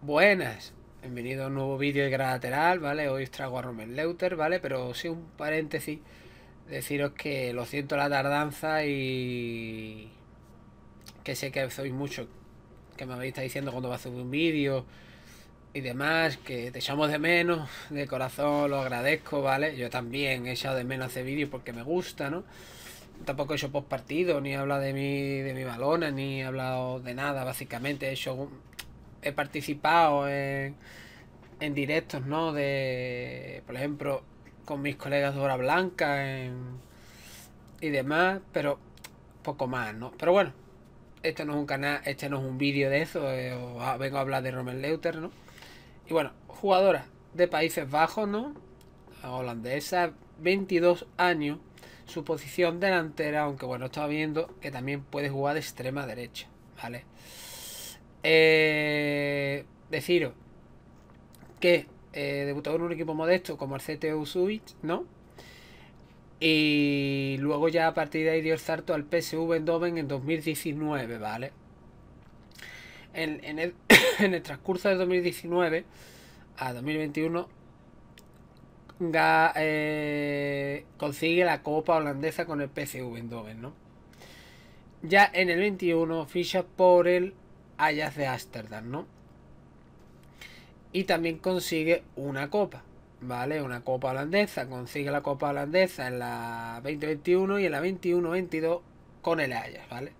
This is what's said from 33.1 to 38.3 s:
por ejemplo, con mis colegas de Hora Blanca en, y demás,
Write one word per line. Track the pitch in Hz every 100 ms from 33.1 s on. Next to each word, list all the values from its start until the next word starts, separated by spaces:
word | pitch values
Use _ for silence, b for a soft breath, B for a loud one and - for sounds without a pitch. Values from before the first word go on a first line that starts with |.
| 123 127 127 131 127 127
por | 123
ejemplo, | 143 147 143 139 - - - - -
con | 143
mis | 143 135
colegas | 143 143 139
de | 139
Hora | 139 131
Blanca | 127 160 185 - 156 143 139 135
en, | 127 127 123 127 B B B B B B B - - -
y | 160
demás, | 143 131 156 185